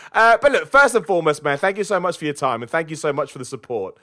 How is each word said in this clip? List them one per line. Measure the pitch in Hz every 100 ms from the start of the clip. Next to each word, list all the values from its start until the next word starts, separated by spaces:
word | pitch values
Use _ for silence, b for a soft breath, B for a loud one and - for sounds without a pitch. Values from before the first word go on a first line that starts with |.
| B
Uh, | - 226 226
but | 269
look, | 247 156
first | 269 277
and | 226 180
foremost, | 180 160 147
man, | 147 143
thank | 190 196
you |
so | 190 196
much | 180 170
for |
your | 151
time | 143 135 117
and | 117
thank | 165 160
you | 156
so | 156
much | 143 143
for | 147
the |
support. | 127 135 _ 117 95 -